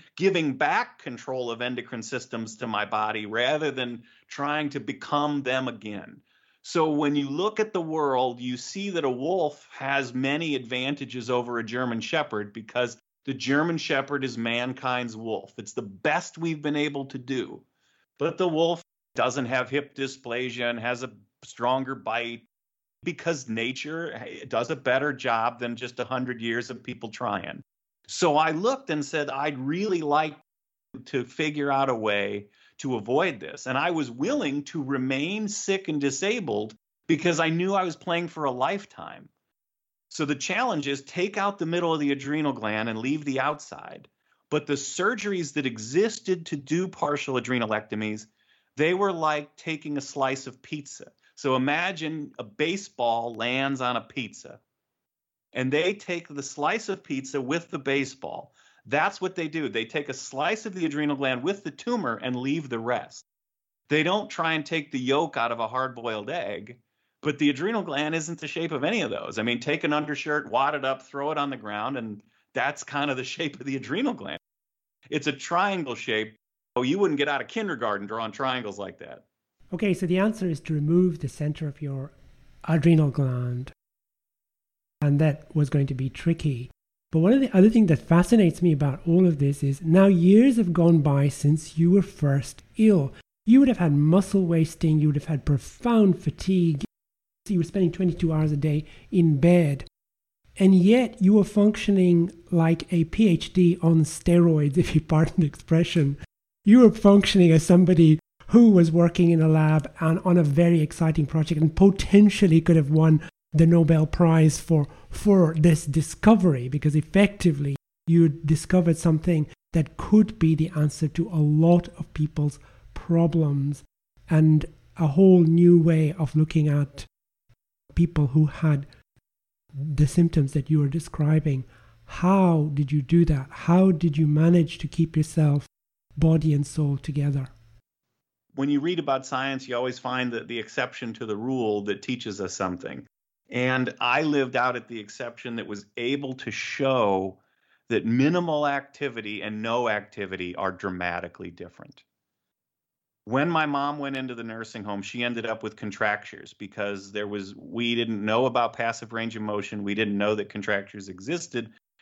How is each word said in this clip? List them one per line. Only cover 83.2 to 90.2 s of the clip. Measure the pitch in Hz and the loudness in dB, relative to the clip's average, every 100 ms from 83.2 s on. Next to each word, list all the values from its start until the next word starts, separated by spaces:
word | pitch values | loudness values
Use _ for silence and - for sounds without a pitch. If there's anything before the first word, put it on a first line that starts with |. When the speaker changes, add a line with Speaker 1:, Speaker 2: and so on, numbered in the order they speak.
| 135 123 123 123 131 - _ _ _ _ _ _ _ _ _ _ _ _ | -2 -2 -4 -6 -10 -16 _ _ _ _ _ _ _ _ _ _ _ _
Speaker 2:
And | 147 143 | 0 2
that | 156 143 - 151 | 2 0 -4 -2
was | 143 | 0
going | 151 139 | 0 0
to | |
be | 131 135 | -2 -6
tricky. | - 170 165 156 123 123 _ _ _ _ | -4 -2 -2 -2 -4 -8 _ _ _ _
But | 160 | 2
one | 170 | 4
of | 269 | 4
the | 269 190 | 4 6
other | 202 | 6
things | 226 202 | 6 4
that | 147 | 2
fascinates | - 165 180 233 180 156 | 4 2 6 6 4 4
me | 175 | 2
about | 151 143 135 | 2 0 -2
all | - 170 185 | 2 4 4
of | 151 | 4
this | 143 139 | 0 0
is | 139 139 | -2 -2
now | 165 175 196 | 4 6 6
years | 180 | 6